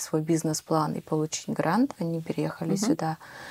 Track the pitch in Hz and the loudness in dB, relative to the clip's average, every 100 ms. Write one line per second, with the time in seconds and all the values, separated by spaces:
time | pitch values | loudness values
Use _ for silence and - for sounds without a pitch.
0 | - 156 156 160 160 156 - 160 156 165 | -2 0 2 2 2 -2 2 2 2 -2
1 | - 156 156 - - - 151 202 277 - | -2 -2 0 -4 -4 0 2 4 2 0
2 | 170 165 160 147 156 - 160 190 208 - | -2 -2 -2 -2 -2 -2 -2 2 2 2
3 | 160 160 - - - | 0 -4 -10 -16 -14